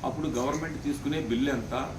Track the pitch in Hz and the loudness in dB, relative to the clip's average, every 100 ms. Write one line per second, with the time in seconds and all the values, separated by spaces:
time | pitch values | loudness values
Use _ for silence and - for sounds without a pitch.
0 | 127 131 156 120 131 151 160 147 139 139 | -2 -2 0 2 0 0 -2 -2 -2 0
1 | 143 160 120 117 139 127 107 120 143 | 0 0 2 2 4 2 0 -2 -2